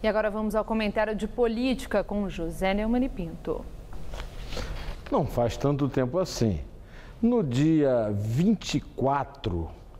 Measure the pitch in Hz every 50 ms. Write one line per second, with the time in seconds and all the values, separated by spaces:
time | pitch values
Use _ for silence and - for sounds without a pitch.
0 | - 220 196 214 214 214 196 214 214 214 208 220 202 - 226 220 220 208 - 220
1 | 214 214 220 190 214 208 - - 240 226 226 226 247 269 247 - - - - 202
2 | 185 - 202 202 202 185 147 190 165 165 165 147 185 190 196 208 220 220 233 247
3 | 254 277 - - 175 160 - - - - - - - - - - - - - -
4 | - - - - - - - - - - - - - - - - - - - -
5 | - - 285 233 143 104 - 123 120 113 - - - 139 143 135 143 131 - 139
6 | 131 120 139 180 185 - - - 123 110 92 76 - - - - - - - -
7 | - - - - 226 233 247 240 190 135 120 131 147 160 160 156 147 135 127 120
8 | 110 107 104 101 104 110 113 131 170 214 220 - - - - 143 - - - -
9 | 117 131 139 143 135 - - - - 110 87 85 80 - - - - - - -